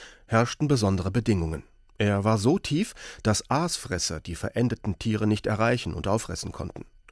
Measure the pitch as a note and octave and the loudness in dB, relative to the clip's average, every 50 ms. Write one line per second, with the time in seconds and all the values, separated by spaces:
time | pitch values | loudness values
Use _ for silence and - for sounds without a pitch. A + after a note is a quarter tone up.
0 | - - - - - - - A2+ A#2+ A#2+ - - D3+ C#3+ D3 A#2+ G#2 G2 F#2+ F#2 | -16 -20 -20 -20 -6 0 2 2 2 2 0 0 0 2 2 4 4 4 2 2
1 | F2+ F#2+ F#2 A#2+ A2 - G#2+ F2+ E2 D#2+ D#2+ C#2+ - - _ _ _ _ _ - | 0 0 0 0 2 2 2 2 0 -2 -4 -6 -8 -12 _ _ _ _ _ 0
2 | G#2+ G#2 G2+ G2+ G2 A2 A2 G#2+ G2 B2 E3 G3+ - - C#3 D#3 A3 - - - | 2 2 2 2 2 2 2 4 4 4 2 2 2 0 0 0 0 -2 -6 -10
3 | - - - - - A2 G#2 - - - A#2+ D3 E3+ E3+ - - - A#2+ F#2 E2+ | -16 -16 -12 -4 0 0 2 2 0 0 0 0 0 0 -2 -4 -6 -4 -4 -2
4 | - - E2 D#2+ - - E2+ - - - - A2 B2 A#2+ A#2 - - - E2+ - | -2 -2 -4 -6 -8 -8 -8 -6 -6 -4 0 0 0 0 0 -2 -4 -4 -4 -2
5 | - A2+ G#2+ G#2 G#2+ G#2+ G#2+ G2+ - - G#2+ G#2 A2 A#2 B2 A#2+ - F2 - E2 | -2 -2 0 2 2 2 2 2 0 0 0 2 2 2 2 0 -2 -4 -6 -4
6 | E2 G2+ G2+ A2+ - - F2 - - - - - - F2+ - - - - _ - | -2 0 0 0 -2 -4 -8 -8 -8 -8 -8 -8 -10 -10 -10 -12 -16 -18 _ -20
7 | _ - | _ -20